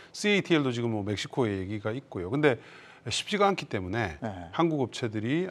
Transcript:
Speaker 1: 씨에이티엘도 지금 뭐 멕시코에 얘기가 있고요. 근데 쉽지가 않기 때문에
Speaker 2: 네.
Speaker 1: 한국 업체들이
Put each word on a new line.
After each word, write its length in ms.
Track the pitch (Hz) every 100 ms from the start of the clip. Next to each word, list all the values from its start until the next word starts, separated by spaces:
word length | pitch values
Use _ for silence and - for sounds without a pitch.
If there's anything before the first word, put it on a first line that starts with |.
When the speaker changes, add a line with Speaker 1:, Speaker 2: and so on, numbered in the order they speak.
| -
Speaker 1:
씨에이티엘도 600 | - 208 202 - 160 135
지금 180 | 120 117
뭐 120 | 107
멕시코에 580 | 101 101 - - 113 98
얘기가 320 | 95 104 107
있고요. 360 | 120 - 101 87
근데 300 | 139 147 113 - - - - 120
쉽지가 380 | - - 202 202
않기 160 | 190
때문에 540 | 151 107 92 113 101 78
Speaker 2:
네. 280 | 113 92 85
Speaker 1:
한국 300 | - 165 151
업체들이 640 | 120 - 120 107 113 160 185